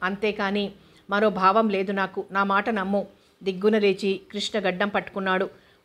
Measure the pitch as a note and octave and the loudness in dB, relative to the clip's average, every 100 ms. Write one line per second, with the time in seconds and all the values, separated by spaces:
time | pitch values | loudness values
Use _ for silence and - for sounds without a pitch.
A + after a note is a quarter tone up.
0 | F#3 G3 G#3+ G3+ G3 G3+ G3 - - - | -4 -2 -4 -2 -2 -2 -4 -8 -20 -20
1 | - G3+ G#3+ F#3 F#3+ G#3 A3+ F#3+ G3 G3 | -4 2 2 4 4 4 2 0 -2 -2
2 | F#3+ G3+ - F#3+ G3 G3 G#3 G#3+ F#3+ G3+ | -2 -4 -4 -2 2 2 2 -2 0 -2
3 | G3 - _ _ F#3 F#3 G#3 G#3+ G3+ G3 | -4 -14 _ _ -6 0 2 4 4 2
4 | G3 F#3+ - G#3 - A3 F#3+ F3+ G#3 G3+ | -2 -4 -6 -8 -4 -2 -2 0 -2 -2
5 | F3+ G3+ F#3+ F#3 G3 - _ _ | -4 -6 0 0 -2 -6 _ _